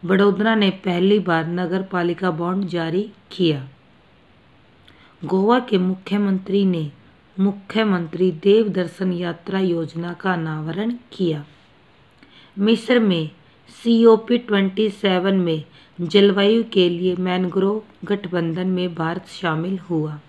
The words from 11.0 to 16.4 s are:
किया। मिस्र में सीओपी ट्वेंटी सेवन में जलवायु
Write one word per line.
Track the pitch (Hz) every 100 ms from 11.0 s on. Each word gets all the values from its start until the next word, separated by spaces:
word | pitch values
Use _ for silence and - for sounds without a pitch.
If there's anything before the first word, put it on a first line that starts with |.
| -
किया। | - 180 151 147 - _ _ _ _ _ _ - - - -
मिस्र | 208 220 - 247
में | 214 175 160 - _ _ - -
सीओपी | 233 226 233 220 220 240
ट्वेंटी | 240 202 196 190 214
सेवन | 202 196 180 185 196
में | 175 160 147 - _ -
जलवायु | 175 202 202 196